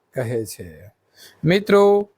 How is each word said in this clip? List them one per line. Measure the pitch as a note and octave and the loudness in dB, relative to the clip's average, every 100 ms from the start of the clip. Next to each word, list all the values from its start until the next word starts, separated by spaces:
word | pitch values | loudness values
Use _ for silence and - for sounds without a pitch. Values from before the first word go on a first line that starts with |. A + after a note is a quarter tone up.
| _ | _
કહે | - A#2 A#2+ G#2 | -10 -6 -6 -8
છે. | - F2+ D#2 G2 _ _ _ - _ | -12 -18 -20 -20 _ _ _ -20 _
મિત્રો, | D#3 F#3+ G3+ G3+ G3+ G3+ G3+ | 0 0 2 4 4 2 -2